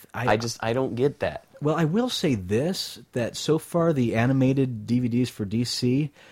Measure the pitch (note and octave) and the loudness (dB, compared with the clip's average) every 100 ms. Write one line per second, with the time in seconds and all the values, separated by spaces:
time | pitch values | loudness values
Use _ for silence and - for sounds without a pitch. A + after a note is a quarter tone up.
0 | - A#2 A2 A2 A#2 - A2+ B2 C3 A2+ | -14 -4 0 0 0 -6 -2 -2 -2 0
1 | C#3 - F2+ - - - D3 D#3 D#3 G#3 | -2 0 -4 -6 -14 -4 -2 0 0 0
2 | B3+ - D#3+ A2 F2+ A2 E3 F#3+ - - | 0 0 0 0 0 0 0 -4 -8 -12
3 | - B2+ A2 - - D#3 - E3+ E3+ C#3 | -8 -4 -4 -4 0 0 0 0 2 2
4 | A2+ A2+ B2 C3+ C3 C#3 C3 A2 G#2+ B2 | 2 2 2 4 4 4 0 -2 0 0
5 | B2 A#2+ A#2+ - G2+ A2+ A#2+ - B2 C3+ | 2 0 0 -2 -4 -2 -2 0 0 2
6 | D3+ - - | -2 -6 -20